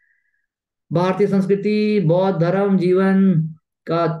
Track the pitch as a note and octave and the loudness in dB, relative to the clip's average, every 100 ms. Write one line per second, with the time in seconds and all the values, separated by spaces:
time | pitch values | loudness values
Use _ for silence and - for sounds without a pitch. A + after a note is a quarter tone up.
0 | _ _ _ _ _ _ _ _ - D#3+ | _ _ _ _ _ _ _ _ -6 -2
1 | F#3 F#3 G3+ G3 F#3 G3 G3+ G#3+ G#3+ G#3 | -2 0 0 0 0 -2 0 0 0 0
2 | D#3+ F3 F#3+ E3 E3+ F#3+ G3+ F#3+ F3 F3+ | 2 2 0 0 0 0 0 0 2 2
3 | F#3+ F#3+ F#3+ D#3+ D#3+ - _ _ - E3 | 2 2 2 0 -2 -8 _ _ -6 -2
4 | E3 D#3+ | -2 -4